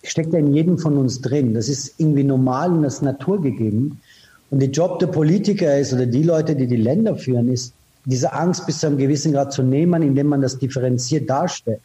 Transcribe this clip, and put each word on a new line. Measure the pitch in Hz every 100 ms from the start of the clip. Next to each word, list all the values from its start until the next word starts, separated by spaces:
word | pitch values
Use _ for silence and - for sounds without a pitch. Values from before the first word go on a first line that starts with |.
steckt | - - 165
ja | 170
in | 147
jedem | 143 165 170
von | 151 143
uns | 131 -
drin. | 123 147 123
Das | 113 110
ist | 135 - -
irgendwie | 156 139
normal | 139 135 131 127 175
und | 165
das | 143 -
ist |
naturgegeben. | 139 - - 202 143 98 110 104 143 - _ - - _ _
Und | 139
der | 135
Job | 151 180 180
der | 180
Politiker | 156 156 196 202 196 165 139
ist, | 135
oder | 127
die | 123 120
Leute, | 160 160 156
die | 143 123
die | 123
Länder | 110 170 220 151
führen, | - 123 123
ist, | 120 - _ _ _
diese | 131 127 156
Angst | - 170 175 -
bis | -
zu | 156
einem | 143
gewissen | 135 143 160
Grad | 139 139
zu | 139
nehmen, | 127 139 175 165
indem | 147 135 143
man | 139
das | 131 127
differenziert | 131 131 127 123 - 156 -
darstellt. | 135 175 - - -